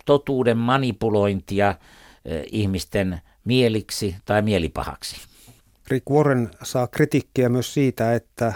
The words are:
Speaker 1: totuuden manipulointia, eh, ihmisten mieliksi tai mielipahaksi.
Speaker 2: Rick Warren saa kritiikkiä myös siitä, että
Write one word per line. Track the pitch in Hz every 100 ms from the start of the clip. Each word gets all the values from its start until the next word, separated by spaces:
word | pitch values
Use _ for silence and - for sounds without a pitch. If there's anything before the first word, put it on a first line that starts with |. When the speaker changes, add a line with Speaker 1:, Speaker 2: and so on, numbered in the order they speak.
Speaker 1:
totuuden | - 143 139 131 120 117
manipulointia, | 117 135 127 101 113 104 101 95 - 98 101 92 - - - -
eh, | - 80 -
ihmisten | 107 101 95 - 104 95 85 - _
mieliksi | 101 127 120 110 - - 104 92
tai | - 107
mielipahaksi. | 107 98 78 - - 71 - - - - - - _ _ -
Speaker 2:
Rick | 131 -
Warren | 143 147 131 113 -
saa | - 131 123
kritiikkiä | - 147 147 - - 123
myös | 123 117
siitä, | - 135 - 113
että | 117 - - 117